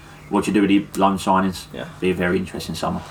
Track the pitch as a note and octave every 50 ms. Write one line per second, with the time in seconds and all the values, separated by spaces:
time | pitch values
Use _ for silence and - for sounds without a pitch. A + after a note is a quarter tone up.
0 | - - - - - - G2 G2+ F#2+ F#2+ F#2+ G#2 G2+ F#2+ G2 G2 - - - F#2
1 | G2 G2 G2 F#2 - G2+ F#2+ F#2+ G2 F#2+ F2+ - - - - A#1+ - - - -
2 | F2 F#2 F2 F2 F2+ F2 - - - - - E2+ - - E2 - - - F2 F2
3 | - -